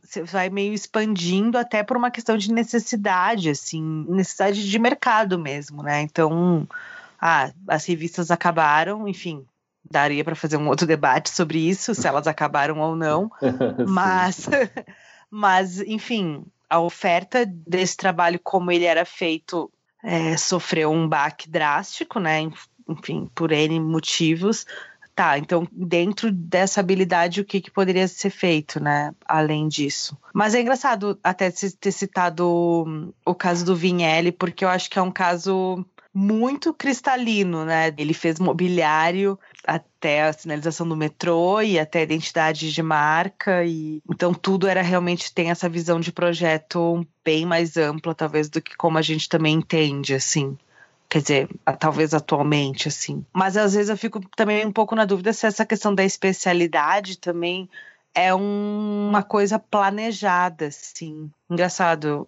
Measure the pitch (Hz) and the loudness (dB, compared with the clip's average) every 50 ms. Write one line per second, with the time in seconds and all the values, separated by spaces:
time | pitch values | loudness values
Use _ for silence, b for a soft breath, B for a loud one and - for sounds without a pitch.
0 | _ - - 208 160 170 170 196 185 190 190 202 202 202 214 208 - - - 220 | _ -14 -10 -10 -10 -4 -2 -2 -2 0 -2 -2 -2 -2 -4 -6 -8 -4 -2 -2
1 | 214 214 214 180 170 170 180 190 208 233 240 247 240 240 226 214 208 208 254 240 | 0 0 0 0 0 0 2 2 2 2 2 0 -2 0 0 -2 0 0 0 0
2 | 240 247 247 240 233 - 220 214 196 202 226 226 233 226 - 233 - - - 220 | 0 -2 -2 -4 -2 0 0 0 2 0 0 0 0 0 0 -2 -2 0 -4 -2
3 | 202 208 185 180 180 202 233 214 180 156 143 135 - - - 160 156 160 160 156 | 0 0 2 2 2 2 0 0 0 -2 -2 -2 -4 -8 -8 -6 -6 -4 -6 -6
4 | 151 156 175 190 190 - - - 160 208 202 202 208 196 196 226 226 240 285 - | -4 -2 0 0 0 0 0 0 0 0 0 0 -2 -2 0 2 2 2 2 2
5 | - 254 226 214 220 196 185 175 160 143 139 147 147 - 147 147 147 143 147 147 | 0 2 2 2 2 2 0 -2 -2 -6 -6 -8 -10 -12 -14 -10 -4 -2 -2 -2
6 | 151 151 - - 160 156 160 170 175 180 175 160 151 - B B B B B B | -2 -2 0 2 2 2 4 4 4 4 4 2 0 -4 B B B B B B
7 | B B B B - 165 165 151 135 143 - 165 190 - 151 151 - - 175 156 | B B B B 0 2 2 2 2 -2 -6 -12 -4 -2 -2 -2 0 -2 -4 -4
8 | 160 170 - - 175 160 175 170 - 180 170 160 160 147 147 151 165 180 202 214 | -4 -6 -4 -4 0 0 0 0 2 0 2 2 4 4 4 2 2 0 -4 -6
9 | 220 202 190 190 - 180 160 143 131 _ _ _ _ _ _ _ _ - - 151 | -6 -8 -8 -8 -8 -10 -10 -10 -14 _ _ _ _ _ _ _ _ -2 0 2
10 | 143 147 143 143 151 160 160 - - 156 151 151 151 147 131 - 175 151 160 151 | 2 2 2 0 -2 -4 -4 -4 -4 -2 0 0 2 0 2 2 2 2 2 2
11 | 147 139 127 147 147 - - - 180 156 139 165 160 165 196 185 - - 220 - | 4 2 2 2 0 -2 -2 -2 -2 0 0 0 0 0 0 -2 -2 -4 -4 -2
12 | - 165 135 147 147 160 151 - 156 147 147 147 143 147 156 156 151 160 160 165 | 0 0 0 0 0 0 -2 0 -2 0 0 0 0 0 0 0 -2 -2 -2 0
13 | 160 151 151 160 196 226 - - - 131 - - - - - - - 190 190 185 | 0 0 0 0 0 -2 -6 -2 -2 -2 0 0 -2 -2 0 -2 -2 0 2 2
14 | 180 190 185 185 180 185 185 - - - 285 277 254 196 - - - - - - | 2 2 2 2 2 0 -2 -4 -4 -2 0 0 0 0 -4 -12 -14 -14 -20 -20
15 | _ - - - _ _ - 214 208 196 185 185 190 185 175 185 202 196 220 220 | _ -20 -20 -20 _ _ -8 0 2 4 4 4 2 0 -4 -8 -6 -6 -6 -6
16 | - - 240 220 190 165 151 139 - - _ _ _ _ 160 170 170 175 - - | -4 -4 -4 -2 -2 -2 -4 -8 -12 -18 _ _ _ _ 0 2 2 0 -4 -2
17 | - 190 170 175 185 - - 254 240 208 180 170 160 170 170 185 190 180 - - | 0 2 2 2 0 0 0 0 0 0 -4 -12 -8 -4 0 0 0 0 -2 0
18 | - 190 175 165 175 170 175 175 - - - 190 180 180 175 170 175 170 165 160 | 0 0 2 4 2 2 2 0 -4 -2 -2 0 2 2 2 2 4 4 2 2
19 | 175 - - - 190 170 160 160 - - - 170 151 - - _ _ _ _ _ | 0 -2 -4 -4 -2 -2 -2 -2 -6 -6 -6 -6 -6 -6 -10 _ _ _ _ _
20 | - 220 175 165 160 160 165 156 - - 190 175 - - - 160 156 151 156 165 | -6 -2 -2 0 0 0 0 -2 0 0 -2 -2 -2 -2 0 0 2 2 2 2
21 | 165 160 156 151 143 156 156 _ - 156 160 170 156 147 143 156 202 - - - | 2 2 2 0 0 -2 -4 _ -18 -6 -2 0 2 2 2 0 -2 -4 -8 -10
22 | 339 - - 240 185 160 156 156 156 160 156 - - _ _ _ - - 160 147 | -10 -6 -4 -2 0 0 0 0 0 -4 -8 -12 -20 _ _ _ -10 -10 -10 -10
23 | - - 165 156 - - - - 170 156 156 147 151 156 160 165 160 156 160 160 | -8 -8 -8 -6 -8 -8 -6 -4 0 2 2 2 2 2 2 0 0 0 0 -2
24 | 151 - - - 170 160 160 165 180 202 226 220 - B B B B B B B | -2 -2 -2 0 2 2 2 2 2 0 0 0 -4 B B B B B B B
25 | B B _ - 190 165 143 143 151 - 185 170 170 175 - - 185 175 175 170 | B B _ 0 2 2 2 0 0 0 0 0 0 -2 -6 -8 -4 0 2 2
26 | 170 190 202 - - 226 202 180 165 165 - 180 190 190 - - 196 175 196 185 | 2 2 0 0 0 0 0 0 -4 0 2 2 2 2 2 0 2 2 2 2
27 | 185 175 180 175 170 175 170 202 202 - - 196 - - _ - 196 185 185 185 | 2 2 2 2 2 2 0 -4 -4 -2 -2 -4 -4 -2 _ 0 0 2 2 2
28 | 185 185 - - - 196 190 - - 180 165 156 151 - - 156 147 147 147 147 | 2 0 -2 -2 -4 -4 -2 0 0 2 2 2 0 -4 -6 -4 0 0 0 0
29 | 147 151 156 _ _ - - 151 156 151 151 151 151 156 147 - 147 139 - - | 0 -4 -8 _ _ 0 2 2 2 2 2 0 0 -2 -2 -2 -4 -4 -4 -6
30 | - - 147 - B B B 202 208 214 208 247 240 233 269 247 - 277 240 208 | -8 -10 -10 -14 B B B 0 2 2 2 2 2 2 0 2 2 0 0 0
31 | 196 208 196 202 _ 180 185 185 196 185 175 - - 196 180 - - 196 185 - | 0 -4 -4 -2 _ -2 0 0 0 -2 -2 -2 -6 -6 -6 -4 -4 -4 -2 -2
32 | 196 190 - 190 180 175 165 160 175 175 175 170 170 170 170 170 165 160 160 156 | -6 -4 -2 0 0 0 0 0 0 2 2 2 2 2 2 2 0 -2 -6 -8
33 | 156 175 - _ _ - 180 175 - 185 175 175 175 170 190 170 165 185 180 175 | -10 -12 -14 _ _ -4 -2 0 0 0 0 0 2 0 0 2 2 2 2 2
34 | 170 160 156 165 170 175 175 - - 175 170 - 196 185 180 185 - - - 196 | 2 2 2 2 2 0 0 -2 -4 -6 -4 -2 0 0 0 0 -2 -4 -2 -2
35 | 185 185 185 - 190 175 175 175 170 190 190 190 185 185 185 180 190 - _ b | -2 -2 0 -2 0 0 0 0 -2 -2 0 0 0 -2 -4 -6 -8 -12 _ b
36 | b b _ 190 196 202 220 220 233 254 277 285 - 330 311 - - 294 262 254 | b b _ 0 2 2 2 2 2 0 -2 0 -2 -2 -2 -2 -2 -2 -2 0
37 | - 294 262 254 247 226 220 208 196 180 170 160 156 160 165 160 160 160 151 147 | 0 0 0 0 0 0 2 2 2 0 0 -2 -2 0 2 2 2 2 0 -2
38 | 151 151 160 - - 165 160 160 190 170 139 170 185 180 180 175 160 151 151 156 | -2 -2 -2 0 0 -2 0 2 0 0 2 2 0 0 2 2 2 2 2 2
39 | 160 170 180 190 196 196 196 196 B B B B B - 151 160 - _ _ _ | 2 2 2 2 0 0 -2 -4 B B B B B -4 -4 -4 -4 _ _ _
40 | - 160 147 147 151 156 151 - - 160 151 151 147 165 156 - 170 165 160 156 | -2 0 2 2 2 2 0 -2 -8 -8 -8 -4 -4 -4 -4 -4 -4 -4 -2 -2
41 | 156 151 151 _ - 180 170 165 170 180 196 214 220 220 190 165 151 156 - 170 | -2 -4 -4 _ -2 0 2 2 2 2 2 2 2 2 2 0 0 0 0 -2
42 | 160 151 156 160 156 - - 170 160 156 156 151 156 156 151 160 165 160 156 151 | 0 0 -2 -4 -4 -4 -2 0 0 0 0 -2 -4 -6 -4 -2 -2 0 2 2
43 | 147 151 156 165 180 196 - _ - - 185 180 175 170 165 160 156 156 156 151 | 2 2 2 2 0 -2 -4 _ -2 0 0 2 2 0 -2 -4 -6 -8 -8 -10
44 | - - 160 - 180 175 180 175 - 190 190 196 170 196 185 185 180 175 185 180 | -8 -10 -4 -2 0 0 0 0 0 0 0 2 2 2 2 2 2 2 2 0
45 | 175 175 180 175 - - - - 170 165 175 170 - 175 165 170 165 165 170 170 | 2 0 -2 -4 -4 -6 -4 -2 0 0 0 0 -2 -4 -2 -2 0 0 0 0
46 | 165 170 - - 170 175 170 165 175 165 156 156 156 _ - 175 170 170 170 170 | 0 -4 -4 0 0 0 0 2 2 2 2 0 -2 _ -2 0 0 2 0 0
47 | 170 - _ _ _ 160 156 156 160 175 170 165 170 170 - 170 156 147 151 160 | -2 -6 _ _ _ 0 0 2 2 0 0 0 0 0 2 0 0 0 0 -4
48 | - 170 160 - 160 151 147 156 151 151 151 160 160 - - - - 170 160 160 | -4 -6 -4 -2 -4 -2 0 0 -2 0 -4 -6 -6 -6 -10 -2 0 2 2 2
49 | 160 151 156 156 - - - 165 160 156 156 160 156 - - 160 156 147 139 143 | 0 0 -2 -2 -2 0 0 2 4 4 2 2 0 0 2 2 2 2 0 -4
50 | 135 135 135 135 - - - 156 139 135 139 - _ b b b b b b b | -2 -2 -2 -2 0 0 0 0 -2 -2 -6 -10 _ b b b b b b b
51 | _ _ - 160 143 - 147 139 135 - - - - - 135 - - 156 147 143 | _ _ 0 0 2 4 2 2 2 0 -6 -4 -4 -4 -2 0 0 0 2 2
52 | 160 151 160 156 151 - 160 143 143 151 151 147 143 135 135 - - 156 143 - | 2 2 2 0 0 0 0 2 2 2 2 2 2 0 -2 -4 -4 -4 -4 -6
53 | - - 143 143 143 - _ 180 190 190 185 208 214 202 196 208 208 202 220 196 | -6 -8 -8 -8 -10 -6 _ 0 0 2 2 2 2 4 4 4 2 2 -2 -2
54 | - 226 - 220 190 - - - 226 202 214 208 220 214 196 - 220 214 226 220 | -4 -6 -6 -6 -10 -12 -2 0 0 2 2 0 0 0 0 0 0 0 2 0
55 | 214 190 202 190 180 214 220 - - 220 208 - 220 - 226 202 - 208 202 190 | 2 2 2 0 0 -2 -2 0 0 -2 0 0 -2 -2 -2 0 0 0 2 2
56 | 190 196 190 - - 196 190 - - 190 175 175 170 170 151 160 147 156 180 202 | 2 0 0 0 0 0 0 0 0 0 2 2 2 2 2 0 2 2 2 0
57 | 208 185 190 - - 180 170 170 170 175 180 185 185 180 B B B B B B | 0 -4 -12 -8 -6 -6 -4 -2 -2 -4 -4 -4 -8 -12 B B B B B B
58 | B _ _ 170 175 185 185 190 202 202 202 202 208 208 208 208 214 208 208 208 | B _ _ 0 2 2 2 2 0 -2 -2 -2 -2 -2 -2 -4 -4 -2 -2 -2
59 | 208 208 208 208 196 - - 208 202 196 214 220 - _ - 208 202 196 196 214 | 0 2 2 0 0 0 0 2 2 2 0 -2 -4 _ 0 2 2 2 0 -2
60 | 220 226 226 190 208 196 180 180 180 180 170 156 160 147 147 - - - - - | -4 -6 -6 -2 0 2 2 2 2 0 -2 -4 -6 -8 -8 -10 -18 -18 -16 -14
61 | 170 160 156 156 156 151 151 _ _ _ 175 175 180 180 - - 190 170 165 156 | -12 -12 -12 -12 -14 -14 -16 _ _ _ -2 0 0 0 0 0 2 2 2 0
62 | 151 151 147 147 - | 0 -4 -4 -4 -6